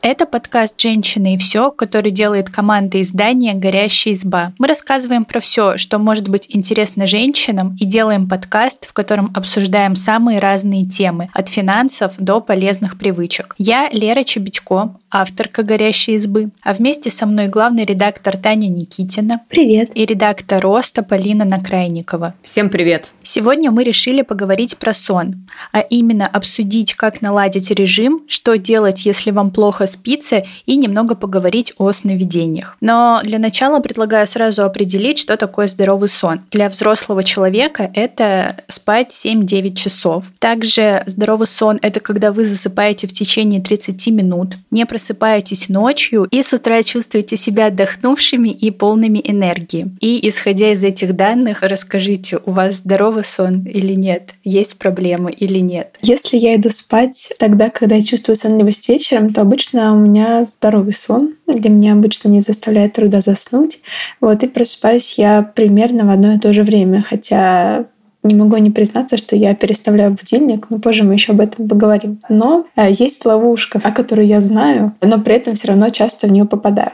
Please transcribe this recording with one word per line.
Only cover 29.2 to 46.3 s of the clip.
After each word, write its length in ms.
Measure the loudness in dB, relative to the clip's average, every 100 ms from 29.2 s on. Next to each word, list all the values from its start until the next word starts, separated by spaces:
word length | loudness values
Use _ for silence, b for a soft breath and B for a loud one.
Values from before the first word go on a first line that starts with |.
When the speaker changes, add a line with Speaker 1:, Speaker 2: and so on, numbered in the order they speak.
| -2
Speaker 1:
вам 180 | 0 0
плохо 360 | 2 0 0 -4
спится, 580 | -4 -6 -4 -2 -2 -4 B -2
и 100 | 0
немного 380 | 2 0 -2
поговорить 580 | -2 -2 0 0 0 -4 -2
о 120 | -2
сновидениях. 840 | 0 -2 -2 -2 -2 -2 -6 -10 -6
Но 400 | 0 2 4 2
для 140 | 0 -2
начала 420 | -2 0 0 0
предлагаю 460 | -2 -4 0 0 0
сразу 380 | 0 -2 0
определить, 540 | -2 0 -2 -2 -2 -2
что 180 | -2 -2
такое 320 | -2 -2 -4
здоровый 400 | 0 0 0 -2
сон. 340 | -2 -4 -4 -4
Для 180 | -2 -2
взрослого 540 | 0 0 0 -2 -2
человека 640 | -2 0 0 2 -2 -2 -6
это 680 | -4 -4 -2 0 0 -2 -8 _
спать 440 | -8 -2 0 -2
семь-девять 640 | -6 -2 -2 0 -2 -2 -4
часов. 480 | -4 -2 -2 -4 -8 _
Также 640 | -2 -2 -2 0 2 0 -2
здоровый 400 | -4 -2 0 -2
сон — 320 | 0 0 0
это 180 | -2 -4
когда 320 | -4 0 0
вы 120 | 0
засыпаете 600 | -2 -2 -4 -2 -2 -2 -6
в 60 |
течение 500 | -6 -2 0 0 0
тридцати 480 | -2 -4 -4 -4 0
минут, 460 | 2 0 -2 -4 -10 _
не 140 | -2
просыпаетесь 840 | -2 -6 -8 -2 2 2 -2 -8 -2
ночью 560 | 0 0 0 0 0 0